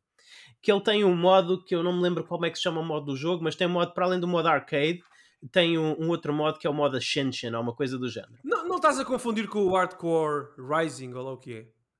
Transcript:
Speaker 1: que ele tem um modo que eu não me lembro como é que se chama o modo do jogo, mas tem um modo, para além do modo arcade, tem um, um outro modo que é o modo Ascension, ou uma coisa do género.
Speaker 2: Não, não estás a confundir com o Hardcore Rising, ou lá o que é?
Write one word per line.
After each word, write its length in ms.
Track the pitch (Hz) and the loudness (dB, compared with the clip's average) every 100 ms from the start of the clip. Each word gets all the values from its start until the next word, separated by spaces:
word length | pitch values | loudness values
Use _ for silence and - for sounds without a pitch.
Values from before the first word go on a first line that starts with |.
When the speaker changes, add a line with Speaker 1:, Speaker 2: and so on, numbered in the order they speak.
| _ _ - - - _ | _ _ -20 -20 -20 _
Speaker 1:
que 120 | - | 0
ele 80 | 202 | 2
tem 240 | 202 208 | 2 2
um 120 | 202 175 | 4 4
modo 460 | 180 190 175 185 | 6 6 4 -2
que 120 | - | -2
eu 100 | 175 | -2
não 80 | 170 | 0
me 100 | 180 | 0
lembro 220 | 175 165 | 0 -2
como 200 | 160 175 | -4 -4
é 60 | 170 | -4
que 60 | 160 | -2
se 60 | |
chama 180 | 180 160 | -4 -4
o 40 | |
modo 220 | 165 151 143 | -4 -4 -4
do 100 | 131 | -4
jogo, 280 | 160 175 | -2 -2
mas 100 | 160 | -4
tem 140 | - 180 | -2 0
um 20 | |
modo, 240 | 175 175 | 0 -2
para 100 | - | 0
além 140 | 180 185 | 0 0
do 80 | 175 | 0
modo 220 | 170 160 | 0 2
arcade, 520 | 143 - 147 151 180 _ _ _ _ 139 | 2 0 0 0 -2 _ _ _ _ -2
tem 260 | 190 170 165 | 2 4 4
um, 180 | 156 151 | 0 0
um 100 | 160 | -2
outro 260 | 170 147 | -2 -2
modo 240 | 147 151 151 | 0 0 -2
que 80 | 165 | -2
é 40 | |
o 40 | |
modo 220 | 147 143 127 | 2 2 0
Ascension, 580 | - 151 135 123 120 | -2 -2 -2 -4 -6
ou 80 | 117 | -4
uma 120 | 120 | -4
coisa 220 | 120 139 131 | -4 -4 -4
do 120 | 123 | -6
género. 260 | 107 - - | -8 -14 -12
Speaker 2:
Não, 220 | 285 466 339 | -4 -4 -2
não 100 | 359 | 2
estás 220 | 311 262 | 2 2
a 60 | |
confundir 440 | 226 254 233 214 208 | -2 -2 -2 -2 -2
com 160 | 208 | 0
o 100 | 196 | 2
Hardcore 760 | 185 180 - 170 165 151 147 127 - | 4 2 -2 0 0 2 -2 -6 -12
Rising, 560 | 131 156 165 127 131 | -2 0 0 -4 -10
ou 80 | 123 | -10
lá 100 | 131 | -10
o 60 | 127 | -12
que 160 | 127 | -12
é? 120 | 113 113 _ _ _ | -14 -16 _ _ _